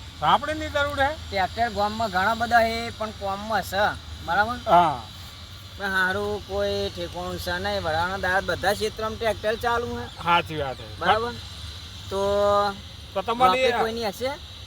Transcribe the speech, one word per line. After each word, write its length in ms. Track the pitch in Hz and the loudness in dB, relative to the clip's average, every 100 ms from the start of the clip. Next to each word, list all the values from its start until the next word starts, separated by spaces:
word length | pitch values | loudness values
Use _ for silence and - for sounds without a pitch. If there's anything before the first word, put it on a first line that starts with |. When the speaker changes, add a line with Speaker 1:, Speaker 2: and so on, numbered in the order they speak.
| - - | -14 0
Speaker 1:
રોપણીની 460 | 151 208 285 311 311 | 4 4 4 -4 -2
જરૂર 280 | 294 285 277 | 0 0 2
છે? 120 | 277 | 0
Speaker 2:
ટ્રેક્ટર 560 | 311 - 196 185 226 233 | 0 -4 -2 0 0 0
ગામમાં 400 | 196 208 220 226 | 2 0 0 0
ઘણા 240 | 180 202 | 2 2
બધા 280 | 226 233 233 | 2 4 6
છે, 300 | 226 226 233 - | 4 2 -4 -6
પણ 120 | 214 | -8
કોમમાં 520 | - 196 196 214 208 | -4 -4 -4 -2 -2
છે. 340 | 165 190 196 131 - - 160 | 0 2 2 0 -8 -10 0
બરાબર? 440 | 185 220 240 226 | 2 2 -2 6
Speaker 1:
હા. 320 | 175 165 123 107 - - - - - - - | 8 8 2 -6 -14 -16 -16 -16 -16 -16 -8
Speaker 2:
પણ 140 | 196 | -2
હારું 560 | 190 185 202 208 208 185 | 2 2 2 -2 -4 -4
કોઈ 440 | 196 202 202 196 175 | -2 0 0 -2 -4
ઠેકાણું 420 | 170 165 180 175 | -8 -6 -6 -6
છે 200 | 180 175 | -4 -4
નહીં. 240 | 202 202 | -2 -2
વરાણા 340 | 170 156 180 196 | 0 0 0 -2
દાળ 240 | 185 190 | 0 2
બધા 340 | 190 151 180 | 2 0 0
ક્ષેત્રમાં 420 | 202 214 220 220 214 | 0 -2 -2 -6 -2
ટ્રેક્ટર 400 | 226 202 214 226 | -2 0 -2 0
ચાલુ 300 | 240 240 240 | 0 0 -2
છે. 360 | 240 240 - | -6 -8 -4
Speaker 1:
સાચી 340 | 170 170 170 156 | 2 2 2 -4
વાત 200 | 135 123 | -4 -6
છે. 220 | 107 - | -10 0
Speaker 2:
બરાબર? 340 | 175 214 240 226 - - - - - - - | 2 4 0 -6 -12 -12 -12 -12 -14 -14 -6
તો 100 | 190 196 202 202 202 202 196 - - - | -2 2 4 4 4 4 -2 -10 -16 -8
Speaker 1:
તો 80 | 196 | -4
તમારે 280 | 190 240 254 | -2 4 6
Speaker 2:
રોપણી 300 | 262 254 233 | 6 4 2
કોઈની 240 | 226 233 | 0 -2
હશે? 260 | 214 - 262 262 - - | -4 -2 -4 -6 -10 -14